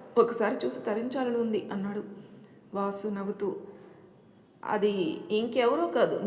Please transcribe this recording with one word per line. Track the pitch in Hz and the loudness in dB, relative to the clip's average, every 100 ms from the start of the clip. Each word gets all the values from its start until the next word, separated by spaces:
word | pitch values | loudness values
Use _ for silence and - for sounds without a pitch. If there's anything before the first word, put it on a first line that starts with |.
| - - | 0 4
ఒకసారి | 226 - 214 254 | 4 4 0 0
చూసి | 254 - | -2 -4
తరించాలని | - 214 247 269 247 233 | -2 -2 -2 -2 0 0
ఉంది," | 226 214 - | 0 0 -2
అన్నాడు | 196 202 208 - - - - - - - | -4 -4 -4 -8 -14 -18 -20 -20 -20 -8
వాసు | 196 202 196 214 | -4 -2 -2 -4
నవ్వుతూ. | 196 196 196 196 - - - - - - - - - - - | -4 -4 -2 -2 -4 -8 -16 -20 -20 -20 -20 -20 -20 -20 -10
"అది | - 208 208 202 165 - - | -2 2 2 2 0 -2 -2
ఇంకెవరో | 214 233 254 240 294 339 | 0 0 2 4 4 2
కాదు, | 254 202 - | 4 2 2